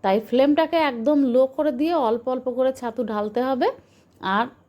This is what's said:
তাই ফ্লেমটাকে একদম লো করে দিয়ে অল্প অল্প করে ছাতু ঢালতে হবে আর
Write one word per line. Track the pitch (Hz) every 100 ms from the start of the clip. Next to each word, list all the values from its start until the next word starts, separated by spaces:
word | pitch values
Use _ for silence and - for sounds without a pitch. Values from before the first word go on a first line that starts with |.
তাই | 196 202
ফ্লেমটাকে | 214 240 277 294 311 330 302
একদম | 240 226 294 269
লো | 240 262
করে | 262 302
দিয়ে | 247 311 339 240
অল্প | 233 247
অল্প | 254 254 240
করে | 262
ছাতু | 262 240 233
ঢালতে | 220 214 214 214
হবে | 262 262 370 554 _ _ _ _
আর | 190 196 247 -